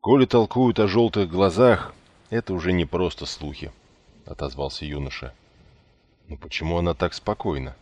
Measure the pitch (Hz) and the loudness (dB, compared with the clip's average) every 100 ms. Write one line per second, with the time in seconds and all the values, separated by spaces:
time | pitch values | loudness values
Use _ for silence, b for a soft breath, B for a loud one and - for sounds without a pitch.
0 | - 135 131 120 107 123 127 113 104 104 | 4 4 6 4 2 2 2 4 2 4
1 | 117 104 90 87 98 85 123 98 - - | 2 0 -2 2 2 6 4 4 -2 -16
2 | _ _ _ 113 - 92 82 90 82 87 | _ _ _ -6 -4 -4 0 0 0 0
3 | 90 - 80 - 73 69 71 - _ _ | -2 -2 -12 -10 -10 -10 -14 -16 _ _
4 | _ _ - - 139 - 69 - 73 71 | _ _ -20 -10 -10 -6 -8 -8 -8 -8
5 | 69 - 64 - _ _ _ _ _ _ | -8 -10 -14 -18 _ _ _ _ _ _
6 | _ _ _ 76 76 - 80 85 85 82 | _ _ _ -16 -12 -8 -2 0 0 -2
7 | 87 - - 214 214 - 131 - | -4 -4 -6 -4 -4 -6 -8 -14